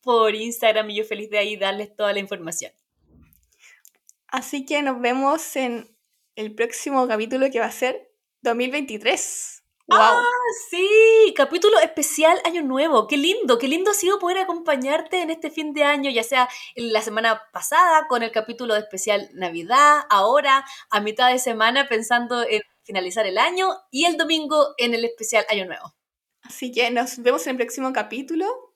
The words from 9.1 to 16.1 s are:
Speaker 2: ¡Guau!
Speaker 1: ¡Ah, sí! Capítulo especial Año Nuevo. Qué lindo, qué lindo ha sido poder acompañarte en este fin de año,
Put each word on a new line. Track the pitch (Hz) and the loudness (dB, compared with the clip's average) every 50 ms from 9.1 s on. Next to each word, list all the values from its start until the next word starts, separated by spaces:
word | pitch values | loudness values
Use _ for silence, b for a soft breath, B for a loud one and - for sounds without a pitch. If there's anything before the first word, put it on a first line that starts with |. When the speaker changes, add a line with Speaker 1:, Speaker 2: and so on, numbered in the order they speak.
| 339 - - - - - - - - - _ _ _ _ _ | -2 -2 -4 -8 -10 -12 -12 -14 -16 -20 _ _ _ _ _
Speaker 2:
¡Guau! | - 359 415 | 2 6 6
Speaker 1:
¡Ah, | 440 453 480 480 480 480 494 494 494 480 440 - - - | 8 6 6 4 2 0 0 0 -2 -4 -6 -6 -10 -8
sí! | - 349 381 403 415 440 440 453 440 440 440 392 - | -4 -2 0 4 6 8 8 8 8 8 6 6 6
Capítulo | - 277 277 320 359 339 415 427 359 | 2 0 0 2 2 4 6 6 6
especial | 311 320 330 - 294 - - - 311 320 349 - - | 4 2 0 -4 -4 -4 0 4 4 4 4 4 0
Año | 339 339 349 | -4 -4 -2
Nuevo. | 302 262 262 262 294 330 294 226 214 | -4 -2 0 0 0 4 4 2 2
Qué | - 294 | 2 -2
lindo, | 285 277 349 392 480 415 247 247 | 0 0 0 0 0 2 2 2
qué | 233 254 | 2 2
lindo | 254 294 330 381 415 | -2 -2 0 0 0
ha | 403 | 0
sido | 403 - 359 403 403 | 0 0 0 -2 0
poder | 359 349 370 | -2 -2 -2
acompañarte | 381 381 381 349 339 330 320 294 262 247 269 294 330 330 - - 370 339 | -2 -2 -4 -6 -6 -2 -2 -2 -2 0 -2 -2 -2 -4 -4 -4 -4 -4
en | 311 | -4
este | 330 330 330 302 | -6 -8 -8 -10
fin | 311 320 311 302 285 | -8 -8 -8 -8 -2
de | 302 294 | 0 2
año, | 285 294 285 269 277 | 2 2 0 -2 -2